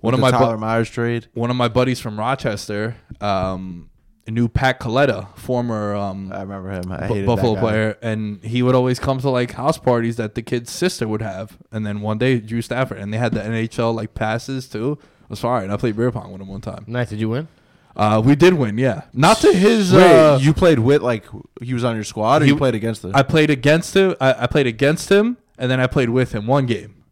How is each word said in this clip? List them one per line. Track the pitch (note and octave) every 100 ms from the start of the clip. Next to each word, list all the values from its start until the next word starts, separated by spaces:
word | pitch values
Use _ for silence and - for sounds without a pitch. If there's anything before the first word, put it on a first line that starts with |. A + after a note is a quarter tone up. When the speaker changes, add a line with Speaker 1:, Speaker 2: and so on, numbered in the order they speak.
Speaker 1:
one | A2
Speaker 2:
with | B2+
Speaker 1:
of | C3
Speaker 2:
the |
Speaker 1:
my | B2
bu- | A#2
Speaker 2:
Tyler | A2
Myers | A2 A2+ A2+
trade. | - A#2 A#2 -
Speaker 1:
One | - A#2
of | B2+
my | A#2+
buddies | A2+ B2+ B2
from | A#2+ G#2+
Rochester, | A2+ C3+ - G2+ - G#2 A2 A2+ _ -
um, | G#2 F#2+ F#2 F#2 F#2+ F2 - _ _ _ -
knew | A2+ A#2+
Pat | - C3 -
Coletta, | B2 A#2 C#3+ G2 F#2+ -
former, | - B2 A#2+ A2 G#2 G2+
um, | G2+ F#2+ F#2+
Speaker 2:
I | F#2
remember | G2 G2 F#2
him. | F#2+ F2+
I | F#2 F#2+
Speaker 1:
Bu-, | G#2+
Speaker 2:
hated | G2
Speaker 1:
Buffalo | A#2 B2 A2
Speaker 2:
that |
guy. | A2
Speaker 1:
player, | G#2+ A2 G#2
and | A#2 G#2+ G#2+ G2+
he | A2 A#2+
would | B2 B2+
always | B2+ B2+
come | - C3+
to, | C3+
like, | B2+ B2
house | - C3+ D#3+
parties | - A#2+ A#2 A#2
that | A2 -
the |
kid's | A2+ B2 A#2
sister | - F3+ - A2
would | G#2+
have. | A2 F#2+ G2+ - _
And | A2 G#2+
then | G#2
one | G#2 G#2+
day, | B2 B2+
Drew | G#2+ A#2
Stafford, | A2+ A#2+ C3 G2
and | G2+
they | A2
had | A#2+
the | G#2+
N | G#2 A2+
H | A2+ -
L, | A#2
like, | A2+ A2
passes | - A2 A2+ - C3+ B2+
too. | G#2+ A#2+ D3 _ _
It | _
was | G#2
fine. | A#2+ B2 F#2+
I | G#2
played | B2 G#2+
beer | B2
pong | A2+ F#2+
with | F#2+
him | F#2+
one | G2
time. | A2 - G#2+
Speaker 3:
Nice. | A#2+ A#2+
Did | G#2+
you | A2
win? | A#2+ D#3+ _ _ _ _
Speaker 1:
Uh, | - G#2+ A2
we | A#2 C#3+
did | F3
win, | F3+ A#2 G#2
yeah. | C3 D3+ -
Not | - D#3+ A3
to | F#4
his, | G#3 G3+ A3+ F#3+
Speaker 2:
Wait, | F#3
Speaker 1:
uh, | B3+ E4+ D#3 C#3
Speaker 2:
you | C#3
played | D3+ F3+ D3
with, | A2+ D3
like, | A#2+ A2+ - G#2 - -
he | A#2+
was | B2
on | B2 A2+
your | G#2
squad, | - G#2+ D3
or | C#3+
Speaker 1:
He |
Speaker 2:
you | C#3+
played | C3+ A2+
against | A2+ A2
him? | F2+
Speaker 1:
I | G#2+
played | C3 D#3+ D3+
against | C#3 C3 D#3+ - G3
him. | F#3+ -
I, | C3+ B2
I | A#2+
played | D#3 C3
against | A2 C#3 E3+ -
him, | G3 A3+ B3 _ _
and | B2+
then | C3
I | B2+
played | D3+ A#2+
with | B2+ B2
him | A2 G#2+
one | C#3+ C3
game. | G#2 - - _